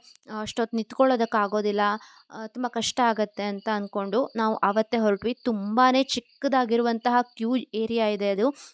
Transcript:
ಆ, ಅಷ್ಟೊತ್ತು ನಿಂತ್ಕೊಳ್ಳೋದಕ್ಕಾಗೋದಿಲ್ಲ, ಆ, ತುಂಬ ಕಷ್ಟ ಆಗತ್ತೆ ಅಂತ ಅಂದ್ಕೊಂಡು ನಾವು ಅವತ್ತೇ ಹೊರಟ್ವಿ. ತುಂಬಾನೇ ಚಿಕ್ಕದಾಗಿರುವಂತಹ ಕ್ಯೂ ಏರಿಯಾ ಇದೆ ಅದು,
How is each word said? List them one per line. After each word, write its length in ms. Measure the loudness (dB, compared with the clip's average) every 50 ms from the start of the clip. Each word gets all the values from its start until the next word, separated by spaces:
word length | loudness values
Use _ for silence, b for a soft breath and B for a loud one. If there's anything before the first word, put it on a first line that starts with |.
| b b b -20 _ -14
ಆ, 100 | -10 -10
ಅಷ್ಟೊತ್ತು 360 | -10 -8 -4 -4 -4 -2 -2
ನಿಂತ್ಕೊಳ್ಳೋದಕ್ಕಾಗೋದಿಲ್ಲ, 1040 | -6 -6 -4 2 2 4 4 4 2 0 0 0 0 0 0 0 -2 0 0 0 2 0 0 0 -2 B B B B B B
ಆ, 180 | -16 -14 -14
ತುಂಬ 200 | -12 -8 -6 -6
ಕಷ್ಟ 320 | -4 -4 -4 -4 -4 0 2 2
ಆಗತ್ತೆ 400 | 2 2 2 -2 -4 -4 -6 -6
ಅಂತ 260 | -6 -6 -6 -4 -4 -4
ಅಂದ್ಕೊಂಡು 580 | -4 -4 -6 -6 -6 -4 -2 0 0 0 0 -2
ನಾವು 200 | -2 0 0 0
ಅವತ್ತೇ 420 | 2 0 0 2 2 0 0 0
ಹೊರಟ್ವಿ. 360 | 2 2 2 2 0 -2 -4 -4
ತುಂಬಾನೇ 680 | _ -2 -2 -2 -2 -2 -2 2 4 4 4 4 4 2
ಚಿಕ್ಕದಾಗಿರುವಂತಹ 1120 | 0 -2 -8 -8 _ _ -6 -4 0 2 2 2 2 2 0 2 0 -2 0 0 2 2 2
ಕ್ಯೂ 340 | 0 0 -4 -6 -2 0 0
ಏರಿಯಾ 520 | -2 -2 -4 -6 -4 -4 -2 0 0 0
ಇದೆ 220 | 0 0 0 0 0
ಅದು, 260 | 0 2 0 0 0 B B B